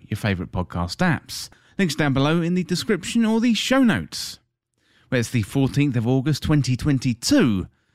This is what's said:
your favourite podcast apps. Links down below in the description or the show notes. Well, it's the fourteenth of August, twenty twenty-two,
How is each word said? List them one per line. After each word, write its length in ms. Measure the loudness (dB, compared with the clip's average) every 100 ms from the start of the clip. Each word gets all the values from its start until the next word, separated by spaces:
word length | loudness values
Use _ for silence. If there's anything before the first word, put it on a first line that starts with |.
| -8
your 100 | -4
favourite 360 | -2 -2 -4
podcast 460 | -6 -4 -4 -4 0
apps. 500 | 0 0 -4 -14 -14 _ _ -4
Links 200 | -2 0
down 160 | 0
below 280 | 2 2 2
in 140 | 0
the 80 | -2
description 600 | -2 -4 -2 -2 -2 0
or 160 | 2 2
the 120 | 2
show 300 | 0 2 4
notes. 560 | 4 2 -2 -10 -12 -14 _ _ _ _ _ _ -4
Well, 80 | -2
it's 120 | 0
the 120 | -2
fourteenth 540 | -2 0 0 2 0 0
of 100 | 0
August, 380 | 0 0 -2
twenty 320 | 0 2 2 0
twenty-two, 920 | 0 0 0 -2 2 4 4 0 -4 _ _